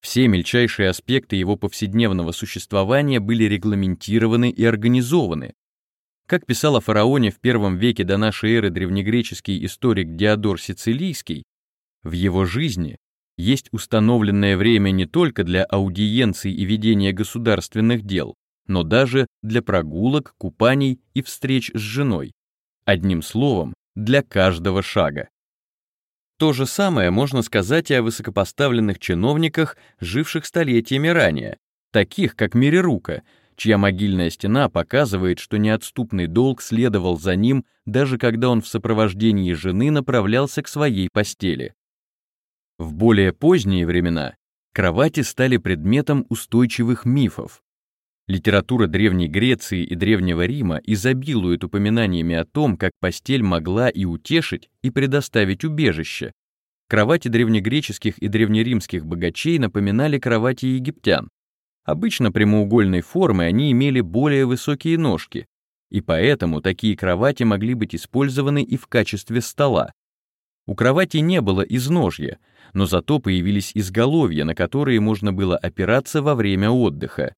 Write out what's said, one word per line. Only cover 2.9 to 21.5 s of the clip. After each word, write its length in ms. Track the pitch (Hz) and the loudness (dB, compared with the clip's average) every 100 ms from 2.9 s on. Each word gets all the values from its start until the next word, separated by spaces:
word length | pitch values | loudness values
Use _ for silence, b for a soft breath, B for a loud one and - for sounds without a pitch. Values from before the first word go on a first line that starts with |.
| 135 147 131 | 2 2 0
были 240 | 101 117 | 0 2
регламентированы 1040 | 107 101 104 101 95 87 - 107 113 117 123 | 2 2 0 0 0 -2 0 2 2 2 0
и 120 | - | 2
организованы. 920 | 113 110 113 123 123 170 117 80 62 - _ _ _ _ _ _ _ | 0 2 2 2 2 0 0 -4 -8 -16 _ _ _ _ _ _ _
Как 200 | 180 - | -4 -2
писал 300 | 120 151 131 | -2 2 0
о 40 | |
фараоне 500 | - 104 110 139 113 | 2 2 4 2 0
в 80 | - | 0
первом 380 | 123 117 101 90 | -2 0 -2 0
веке 260 | 117 113 | 0 0
до 140 | 90 98 | 0 0
нашей 380 | 110 101 107 | 0 -2 0
эры 160 | 117 101 | 2 0
древнегреческий 920 | 87 92 98 98 120 113 - - 95 95 | -2 -2 -2 0 -2 -2 -8 -6 -4 -4
историк 500 | - 127 101 85 82 | -2 0 0 -2 -2
Диодор 420 | 104 107 104 90 | 0 2 0 -4
Сицилийский, 840 | - 95 - 123 185 147 - 78 64 _ _ _ _ _ | -6 -8 -4 -2 -4 -6 -10 -12 -12 _ _ _ _ _
в 100 | 90 | -8
его 340 | 87 95 90 95 | -2 0 2 0
жизни 500 | 95 156 92 78 - _ _ _ - | -2 -4 -4 -8 -10 _ _ _ -6
есть 320 | 87 135 - | -2 -2 -2
установленное 840 | 113 - 113 107 120 104 101 101 98 | -10 -2 2 4 4 2 2 2 4
время 340 | 107 113 98 | 4 4 4
не 140 | 95 | 2
только 400 | 90 160 170 117 | 0 0 0 0
для 200 | 87 90 | -2 0
аудиенций 880 | 95 101 98 90 104 113 120 90 98 | 0 0 -2 0 0 2 0 0 -6
и 140 | 87 | -4
ведения 480 | 95 107 110 107 98 | -2 0 2 2 2
государственных 920 | 95 104 117 117 107 - 110 113 120 101 | 0 -4 -4 0 0 -2 -2 0 0 -2
дел, 280 | 92 65 - _ _ _ | -4 -4 -10 _ _ _
но 180 | 92 | -2
даже 420 | 82 110 135 131 123 _ | 2 2 2 0 -2 _
для 180 | 107 113 | -2 -2
прогулок, 720 | - 95 80 80 113 147 131 _ | 0 -2 -2 -2 0 0 -4 _
купаний 600 | 92 - 117 135 135 127 _ | -12 0 2 4 0 -2 _
и 80 | - | -8
встреч 500 | - - 135 | -8 -8 -2